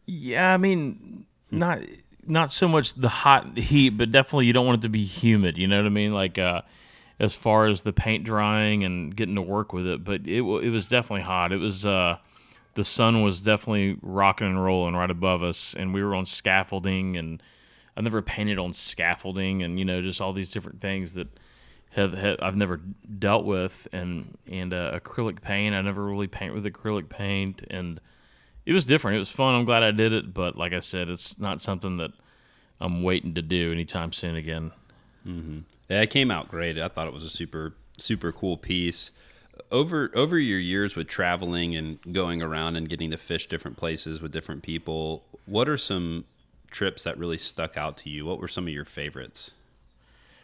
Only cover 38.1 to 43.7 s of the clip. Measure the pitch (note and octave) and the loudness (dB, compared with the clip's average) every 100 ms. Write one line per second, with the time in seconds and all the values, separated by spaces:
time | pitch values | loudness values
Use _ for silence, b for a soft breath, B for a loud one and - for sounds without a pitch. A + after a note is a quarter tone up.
38.1 | G#2 E2+ - F#2+ E2+ - F2+ F2 - - | -4 -4 -4 -4 -4 -2 0 0 -4 -8
39.1 | - b b b - - A#2+ D#3 D#3+ C3 | -14 b b b -20 -2 0 2 0 -2
40.1 | A2+ D3+ E3+ C3 F#2+ F2 F#2+ G2+ - D#2+ | 0 2 2 2 2 0 0 0 -2 -6
41.1 | - F2+ F2 F2+ F2 E2+ D#2+ D#2 D2+ F2 | -2 0 0 0 -2 0 -2 -6 -10 -6
42.1 | F2+ F2 E2+ D#2+ D#2+ E2 E2 D#2+ D#2+ E2 | -2 -2 -2 -4 -2 -2 -2 -4 -6 -6
43.1 | D#2+ - E2 - - - | -8 -6 -6 -4 -8 -8